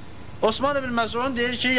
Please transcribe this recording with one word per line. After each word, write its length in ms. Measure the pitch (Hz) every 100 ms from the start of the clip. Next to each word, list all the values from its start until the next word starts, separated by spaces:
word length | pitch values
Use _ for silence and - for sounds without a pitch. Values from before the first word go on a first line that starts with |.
| - - - -
Osman 360 | 214 220 269 277
ibn 160 | 262 233
Məzun 400 | 220 226 269 240
deyir 220 | 240 240
ki, 160 | 254